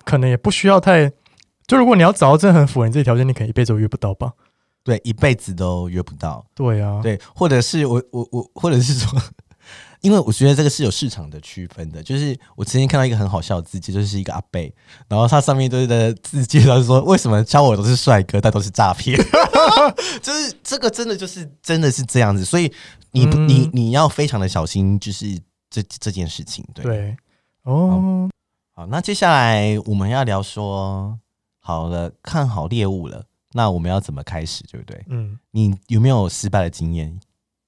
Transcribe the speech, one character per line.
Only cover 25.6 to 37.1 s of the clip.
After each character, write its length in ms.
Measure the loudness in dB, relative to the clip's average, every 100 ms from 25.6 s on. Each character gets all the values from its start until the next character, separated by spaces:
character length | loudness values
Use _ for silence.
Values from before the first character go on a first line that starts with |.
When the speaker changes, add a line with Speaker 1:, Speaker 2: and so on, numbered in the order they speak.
| _
Speaker 2:
这， 140 | -10 -10 -8
这 100 | -8
件 180 | -6 -8
事 160 | -8
情， 220 | -14 -16 -16
对。 120 | -10 -6
Speaker 1:
对， 320 | -6 -6 -12 _ _ _ _
哦。 680 | -4 0 0 0 0 -2 -4 -8 _ _ _
Speaker 2:
好， 100 | -18
好， 40 | -8
那 140 | -8
接 120 | -6
下 180 | -2 2
来 460 | 4 4 2 2 -2 -2
我 80 |
们 160 | -2 -2
要 140 | -2
聊 180 | -2 -2
说， 760 | -6 -8 -8 -6 -6 -6 -8 -12 _ _ _ _
好 300 | -8 -6 -6
了， 200 | -6 -8 -12
看 240 | -8 -4 -2
好 200 | -4 -4
猎 200 | -2 -2
物 220 | -4 -8
了， 160 | -14 -20 _ _
那 160 | -2 -2
我 80 | -2
们 140 | -2
要 80 | -4
怎 140 | -4
么 100 | -12
开 220 | -12 -10 -10
始， 180 | -12 -16
对 80 | -20
不 60 | -18
对？ 180 | -20 -12
Speaker 1:
嗯。 280 | -10 -10 -14 _
Speaker 2:
你 240 | -2 0 -2 _
有 120 | 2
没 80 | 2
有 220 | 2 0
失 200 | -4 -4
败 120 | -2
的 80 | -2
经 240 | -4 -6
验？ 260 | -6 -8